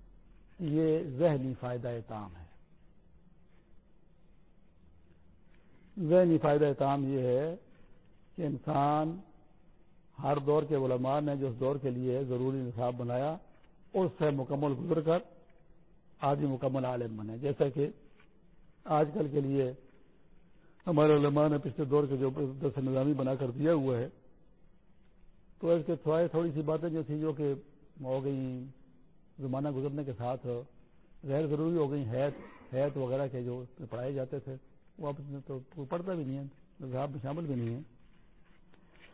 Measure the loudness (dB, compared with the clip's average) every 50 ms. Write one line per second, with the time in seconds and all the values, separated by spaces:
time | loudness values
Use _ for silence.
0 | -20 -20 -20 -20 -20 -20 -20 -20 -20 -20 -12 -6 -4 0 2 2 4 4 2 2
1 | 0 -2 -2 2 2 4 4 2 0 -2 -4 -4 -6 -6 -6 -4 -6 -6 -6 -6
2 | -8 -8 -10 -10 -10 -12 -14 -18 -20 -20 -20 -20 -20 _ -20 -20 -20 -20 -20 -20
3 | -20 -20 -20 -20 -20 -20 -20 -20 -20 -20 -20 -20 _ _ -20 -20 _ _ -20 -20
4 | -20 -20 -20 -20 -20 -20 -20 -20 -20 -20 -20 -20 -20 -20 -20 -20 -20 -20 -20 -20
5 | -20 -20 -20 -20 -20 -20 -20 -20 -20 -20 -20 -20 -20 -20 -20 -20 -20 -14 -6 -4
6 | 2 6 8 8 8 8 6 6 6 4 4 6 4 4 4 2 2 2 2 0
7 | 0 0 0 0 2 2 2 2 0 -2 -4 -8 -12 -20 -20 -20 -20 -20 -20 -20
8 | -20 -20 -20 -20 -20 -18 -10 -6 -4 -4 -4 -4 -4 -2 0 2 2 2 2 2
9 | 0 -2 -4 -8 -12 -16 -20 -20 -20 -20 -20 -20 -20 -20 -20 -20 -20 -20 -20 -20
10 | -20 -20 -14 -6 0 0 0 0 2 4 2 2 4 2 0 0 2 2 2 0
11 | 0 0 0 0 0 0 -2 -2 -2 -4 -2 0 0 0 0 0 -2 -4 -2 -2
12 | -2 0 0 0 -2 -2 -2 0 0 0 -2 -2 -4 -6 -4 -2 -2 -2 -2 -4
13 | -4 -2 -2 -2 -2 -2 -4 -6 -10 -18 -20 -20 -20 -20 -20 -20 -20 -4 0 0
14 | 0 0 0 2 0 2 2 0 -2 -2 -2 0 0 0 0 0 0 0 0 2
15 | 2 2 2 2 0 -4 -20 -20 -20 -20 -20 -20 -20 -20 -20 -20 -20 -20 -20 -20
16 | _ -20 -12 -2 0 0 2 2 2 0 0 0 -2 -2 0 0 -2 -2 -2 -2
17 | -4 -6 -6 -8 -8 -8 -8 -4 -4 -4 2 2 2 2 2 0 -2 -2 -2 -10
18 | -20 -20 -20 -20 -20 -20 -20 -20 -20 -20 -20 -20 -20 -20 -20 -18 -4 0 2 2
19 | 2 2 0 -2 -2 0 0 0 0 2 2 2 0 0 -2 -8 -16 -20 -20 -20
20 | -20 -20 -20 _ -20 -20 -20 -20 -20 -20 -20 -20 -20 -20 -20 -10 -2 2 4 6
21 | 8 8 8 8 6 6 6 6 6 6 4 2 0 -2 -2 -2 0 4 4 4
22 | 4 4 0 0 0 0 0 0 -4 -4 -4 -2 -4 -2 -2 0 -2 0 2 2
23 | 2 2 2 2 2 0 0 0 -2 -4 -2 0 2 4 4 4 4 2 0 0
24 | -2 -4 -8 -16 _ -20 -20 -20 -20 -20 -20 -20 -20 -20 -20 -20 _ -20 -20 -20
25 | -20 -20 -20 -20 -20 -20 -20 -20 -20 -20 -14 -4 2 2 2 2 2 0 -4 -2
26 | 0 0 2 2 2 2 2 0 0 0 -2 -2 -2 -2 -2 -2 -2 -2 -2 -4
27 | -4 -4 -4 -2 -2 -2 -2 -2 -2 -2 -2 -4 -6 -18 -20 -20 -20 -20 -18 -12
28 | -6 -4 -4 -2 -2 -2 -2 -2 -4 -4 -6 -8 -10 -12 -16 -20 -20 -20 -20 -20
29 | -20 -20 -20 -20 -20 _ -14 -8 -6 -4 -2 -2 -2 -2 -2 -2 -4 -4 -4 -4
30 | -6 -6 -6 -6 -4 -4 -4 -4 -4 -6 -6 -6 -8 -10 -18 -20 -20 -20 -20 -20
31 | -20 -20 -20 -14 -6 -2 -2 0 0 0 0 0 0 2 2 2 2 2 0 -2
32 | -2 -2 -2 0 0 -2 -2 -6 -16 -18 -20 -20 -16 -6 -2 0 0 0 0 -2
33 | -2 -2 0 -2 -2 -2 -4 -4 -4 -4 -6 -6 -8 -12 -14 -14 -12 -10 -8 -6
34 | -6 -4 -4 -4 -6 -6 -6 -8 -8 -8 -12 -12 -14 -20 -20 -20 -20 -20 -14 -8
35 | -8 -8 -6 -8 -10 -10 -10 -12 -10 -8 -10 -10 -10 -12 -12 -12 -8 -6 -6 -6
36 | -4 -4 -4 -4 -4 -4 -6 -6 -8 -10 -14 -18 -20 _ -18 -14 -10 -8 -4 -4
37 | -4 -4 -6 -8 -8 -6 -6 -6 -4 -4 -2 -2 -2 -4 -4 -6 -10 -14 -20 -20
38 | -20 -20 -20 -20 -20 -20 -20 -20 -20 _ -20 -20 -20 -20 -20 -20 -20 -20 -20 -20
39 | -20 -20